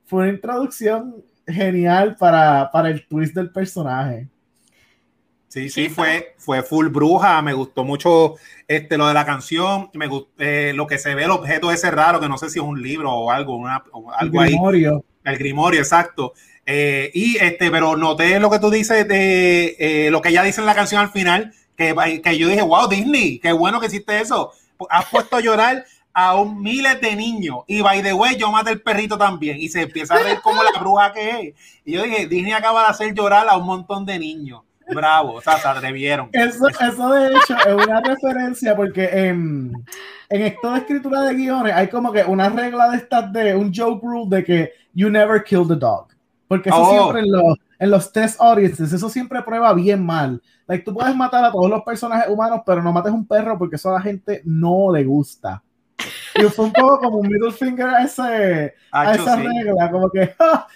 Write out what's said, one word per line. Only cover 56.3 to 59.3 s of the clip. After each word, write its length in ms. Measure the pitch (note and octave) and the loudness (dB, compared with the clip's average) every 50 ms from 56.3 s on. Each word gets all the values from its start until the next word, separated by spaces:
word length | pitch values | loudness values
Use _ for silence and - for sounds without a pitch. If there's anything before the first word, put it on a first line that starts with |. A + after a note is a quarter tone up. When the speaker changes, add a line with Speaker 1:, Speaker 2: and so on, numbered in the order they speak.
| - G#4 | 0 2
Speaker 1:
Y 40 | G#3 | 2
fue 200 | G#3 - A3 A3 | 2 2 2 0
un 80 | A3 | 2
poco 280 | G#3 A#3+ C4 C4+ C#4 C4+ | 4 4 6 6 4 4
como 180 | B3+ A#3+ G#3+ G#3 | 2 0 0 0
un 100 | G3+ G3+ | 0 0
middle 240 | G#3 G#3 A3+ A3+ | 0 0 0 -2
finger 360 | G#3 - C4+ B3+ B3+ B3 B3 B3+ | -2 -4 -4 -4 -4 -2 -2 0
a 140 | B3+ A#3+ B3 | 2 2 2
ese, 680 | D4 - - B3+ A#3+ A3+ A3 G3+ F#3+ F3 D#3 D3 C#3 - _ _ _ | 0 -2 -4 -4 -2 0 0 0 0 0 0 -2 -6 -8 _ _ _
a 100 | - C#3+ | -2 0
Speaker 2:
Acho, 220 | D3 G#3 A3 G#3 - | 2 2 2 2 2
Speaker 1:
esa 120 | B3 | 0